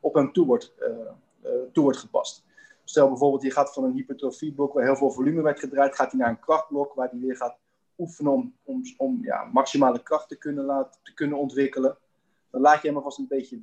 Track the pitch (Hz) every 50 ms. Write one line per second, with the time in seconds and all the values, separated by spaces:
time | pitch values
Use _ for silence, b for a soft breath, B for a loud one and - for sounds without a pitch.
0 | - 160 - 156 139 135 - 185 170 131 123 113 - - _ _ - 120 113 117
1 | 113 110 - _ _ _ _ _ _ - 123 123 127 127 _ 170 147 139 123 -
2 | - - - - - - - - _ b b b b b b b b - - 156
3 | 143 135 131 123 139 143 135 135 135 131 127 143 139 139 - 139 131 131 127 135
4 | 135 131 139 - 143 131 123 - 156 156 143 139 143 143 - 156 - 139 135 135
5 | 139 135 - - 127 143 160 165 151 151 143 - - 131 135 135 139 139 - -
6 | 135 127 - 131 123 117 113 - - - 156 - - - 143 143 143 143 - 135
7 | 131 127 123 123 127 131 127 127 131 120 - _ _ _ _ _ _ _ _ -
8 | 180 165 - - 151 143 139 127 123 123 - _ _ 139 131 127 123 - - _
9 | - - 127 120 - - - - - - - 131 135 - - 151 139 127 120 120
10 | - - 160 151 - _ 143 - - 151 143 143 139 139 139 135 135 131 _ _
11 | _ - _ - 151 143 147 139 143 131 123 135 139 135 - 135 131 131 - _
12 | _ _ _ _ _ _ _ _ _ _ - 131 135 147 151 151 - - - 143
13 | 139 143 139 - 135 127 139 135 123 - 127 113